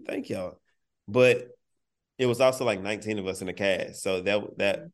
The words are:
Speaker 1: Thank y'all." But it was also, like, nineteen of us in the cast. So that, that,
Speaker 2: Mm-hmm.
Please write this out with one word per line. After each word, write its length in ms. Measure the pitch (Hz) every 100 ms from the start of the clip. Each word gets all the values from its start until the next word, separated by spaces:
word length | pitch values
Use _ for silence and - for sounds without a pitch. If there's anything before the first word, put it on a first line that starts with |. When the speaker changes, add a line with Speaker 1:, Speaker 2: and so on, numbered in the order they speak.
| -
Speaker 1:
Thank 220 | - -
y'all." 300 | 101 90 - _ _ _ _ -
But 400 | 117 127 113 - - _ _ _ _ _ -
it 80 | 127
was 140 | 120
also, 240 | 131 131
like, 160 | 123 98
nineteen 380 | 98 104 107 107
of 80 | 95
us 140 | 95
in 80 | 92
the 40 |
cast. 480 | 87 98 90 - -
So 180 | - 92
that, 360 | 101 104 - -
that, 220 | 101 -
Speaker 2:
Mm-hmm. 80 | -